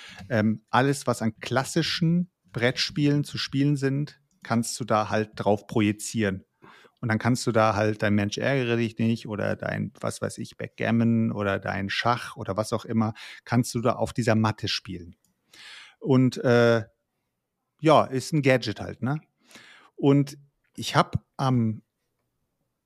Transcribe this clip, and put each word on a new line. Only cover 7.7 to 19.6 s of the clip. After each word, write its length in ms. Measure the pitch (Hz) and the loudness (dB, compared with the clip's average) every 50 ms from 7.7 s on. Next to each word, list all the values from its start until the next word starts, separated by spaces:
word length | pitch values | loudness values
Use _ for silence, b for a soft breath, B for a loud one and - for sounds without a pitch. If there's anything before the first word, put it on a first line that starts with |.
| 101 | 4
halt 300 | 101 110 107 107 - 110 | 2 2 0 0 0 0
dein 100 | 104 104 | 2 2
Mensch 240 | 104 101 101 - | 2 2 0 -2
ärgere 400 | - 117 123 139 135 123 117 117 | -2 -2 0 0 0 0 0 0
dich 220 | 117 117 110 - - | 0 0 -2 -2 0
nicht 280 | 117 113 117 110 - | 0 0 0 -2 -4
oder 280 | 110 107 101 104 104 101 | -8 -6 -4 -2 -4 -4
dein, 360 | - - - 101 104 - - - - | -4 -4 -6 -4 -4 -6 -6 -8 -8
was 220 | - - - - | -8 -8 -6 -6
weiß 160 | 113 104 - | -8 -8 -8
ich, 200 | - 120 - - | -10 -12 -14 -12
Backgammon 720 | - 113 - - - 117 110 113 117 117 117 117 117 113 113 | -12 -14 -12 -8 -4 -2 0 2 2 4 4 4 2 2 0
oder 260 | 113 104 104 98 98 | -2 -2 -2 -2 -2
dein 320 | 95 - 101 98 101 98 95 | -2 -2 -4 -4 -4 -6 -6
Schach 460 | - - - 117 120 113 - - - | -6 -2 0 0 -2 -2 -4 -12 -14
oder 220 | - 107 - 95 | -10 -8 -6 -4
was 160 | 107 107 - 117 | -4 -4 -4 -4
auch 120 | 113 - | -6 -6
immer, 300 | - 110 113 110 110 110 B B B B B B | -2 0 0 0 0 -4 B B B B B B
kannst 300 | - 127 123 113 - - | 0 0 0 0 0 -4
du 80 | 120 | -2
da 120 | 113 120 107 | 0 0 0
auf 200 | - 110 - - | 0 -4 -4 -4
dieser 220 | - 113 117 110 | -2 0 2 2
Matte 320 | 110 110 107 110 - - | 4 2 0 0 -2 -6
spielen. 480 | 95 - - - - 90 87 85 85 - _ _ _ _ _ _ B B B B B B B B B B | -6 -6 -6 -8 -10 -12 -12 -12 -16 -20 _ _ _ _ _ _ B B B B B B B B B B
Und, 400 | B - 180 131 131 131 123 - | B 0 4 4 6 6 4 2
äh, 460 | - - 131 120 120 120 117 117 113 107 - _ _ _ _ _ _ _ _ _ _ _ _ _ _ _ _ _ _ | 0 2 4 6 6 6 6 4 2 0 -4 _ _ _ _ _ _ _ _ _ _ _ _ _ _ _ _ _ _
ja, 240 | 151 156 147 120 98 | 4 6 6 6 4
ist 300 | - 131 131 - - 160 | 2 -2 -6 -4 0 0
ein 100 | 151 127 | 2 4
Gadget 360 | 135 131 123 - 113 98 - | 4 2 2 2 -4 -6 -6
halt, 220 | 101 101 95 - | -8 -10 -8 -6
ne? 180 | 113 127 147 156 - _ _ B B B B B | -4 -4 -4 -4 -6 _ _ B B B B B